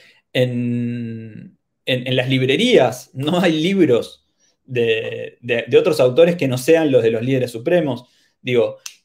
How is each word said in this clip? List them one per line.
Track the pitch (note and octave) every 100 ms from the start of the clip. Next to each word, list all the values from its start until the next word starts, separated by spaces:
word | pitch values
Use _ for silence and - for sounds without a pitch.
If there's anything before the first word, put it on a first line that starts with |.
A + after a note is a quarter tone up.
| _ _ _
en, | C3+ B2+ A#2+ A#2+ A#2+ A#2+ A#2+ A#2 A2+ A2 A2 - _ _ _ -
en, | B2+ B2+
en | B2+
las | B2
librerías | C3+ B2+ C#3+ A#3+ G3+ B2 A2+ -
no | C3 D3 F3+
hay | F3+ D#3
libros | E3 G3 D3+ A#2 F#2+ - _ _ _ _ _
de, | B2 A#2 A2 A#2 A2+ A2 -
de, | A#2 A#2 A2+
de | C#3
otros | E3 D3
autores | B2 B2 F3 F3
que | C3+
no | B2
sean | - E3 D#3
los | B2+
de | A2+
los | A2+
líderes | A#2+ E3+ D#3+
supremos, | A#2 B2 F3 D#3 A#2+ - _ _ _
digo, | B2+ B2 G#2+ - - -